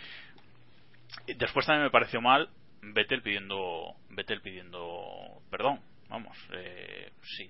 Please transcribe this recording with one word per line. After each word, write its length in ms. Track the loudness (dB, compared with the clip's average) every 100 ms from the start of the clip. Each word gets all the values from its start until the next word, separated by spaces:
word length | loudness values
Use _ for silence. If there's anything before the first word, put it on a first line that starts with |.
| -14 -14 -16 -20 -20 -20 -20 -20 -20 -20 -16 -12 -8
Y 80 |
después 320 | -2 0 2 4
también 180 | 4
me 60 | 6
pareció 300 | 6 6 4
mal 280 | 6 6 6 -6 -20 -16
Vettel 400 | -2 2 4 2
pidiendo, 720 | 0 -2 -2 -4 -2 -4 -8 -12 -12
Vettel 300 | -8 -6 -6
pidiendo 1000 | -6 -12 -12 -10 -8 -8 -8 -10 -14 -16 -8
perdón. 300 | 0 2 2 -4 -20 -10
Vamos, 280 | -10 -10 -14 -12
eh, 580 | -10 -10 -12 -12 -12 -14 -16
si 260 | -12 -12 -10